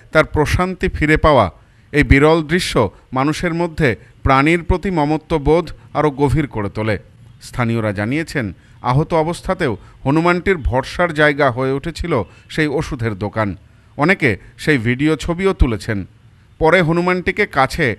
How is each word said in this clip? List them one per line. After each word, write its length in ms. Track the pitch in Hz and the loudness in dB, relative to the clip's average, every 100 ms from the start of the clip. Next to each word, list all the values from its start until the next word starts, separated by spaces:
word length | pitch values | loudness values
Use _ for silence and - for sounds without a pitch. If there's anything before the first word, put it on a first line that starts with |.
| - | -2
তার 120 | 160 | 0
প্রশান্তি 640 | 151 151 143 - 185 180 185 | 2 0 0 0 -2 -2 -4
ফিরে 280 | - 151 151 | -2 2 4
পাওয়া, 340 | 160 139 92 - _ _ _ | 4 4 4 -2 _ _ _
এই 120 | 147 | 2
বিরল 400 | 127 135 151 165 | 4 6 6 4
দৃশ্য 480 | 147 175 - 147 101 - _ | 2 -2 0 0 0 -4 _
মানুষের 400 | 131 139 151 180 | -2 -2 -2 -4
মধ্যে 420 | 165 175 156 147 101 - - | -2 -4 0 0 0 -8 -4
প্রাণীর 400 | 139 135 143 170 | 2 4 4 2
প্রতি 260 | 160 180 196 | 0 -2 -2
মমত্ব 480 | 175 147 156 - 160 | 0 0 -2 -2 -2
বোধ 340 | 139 165 160 - - | 2 2 0 -10 -10
আরও 180 | 139 151 | -2 -2
গভীর 360 | 135 143 135 139 | 0 0 0 -2
করে 220 | 113 101 | -4 -6
তোলে। 300 | - 110 101 - - - - | -4 -4 -4 -6 -20 -20 -20
স্থানীয়রা 500 | - - 117 117 107 | -10 -4 -2 0 -2
জানিয়েছেন, 640 | 98 104 147 160 156 104 - - - | -2 -4 -4 -4 -6 -6 -8 -16 -8
আহত 320 | 120 123 120 | -2 0 0
অবস্থাতেও 640 | 170 156 170 - 185 156 104 - - 131 | 0 -2 -4 -6 -2 -2 -4 -10 -8 0
হনুমানটির 520 | 156 175 180 190 180 | 2 2 2 0 -2
ভরসার 560 | 104 123 - - 175 | 0 -2 -2 -2 -2
জায়গা 380 | 151 151 143 139 | 2 2 2 0
হয়ে 200 | 117 131 | 0 -2
উঠেছিল 520 | 139 170 - 170 139 92 - - | -4 -6 -8 -2 -2 -4 -10 -10
সেই 180 | - 151 | -4 -2
ওষুধের 480 | 143 - 131 113 98 | -2 -4 -4 -6 -4
দোকান। 400 | 101 113 104 85 - _ _ - | -6 -4 -4 -4 -12 _ _ -2
অনেকে 400 | 151 190 143 95 - - | 0 2 0 -2 -6 -8
সেই 200 | - 143 | -2 0
ভিডিও 380 | 110 123 151 156 | 0 0 0 0
ছবিও 380 | - 170 190 | -2 -2 -2
তুলেছেন। 520 | 185 143 110 - 101 90 - - - _ - | 2 0 0 -4 -6 -6 -14 -20 -20 _ -2
পরে 220 | 156 185 | 2 4
হনুমানটিকে 640 | 156 170 180 185 185 185 202 | 2 0 0 -2 -2 -4 -2
কাছে 500 | 147 131 - 139 | 0 0 0 -2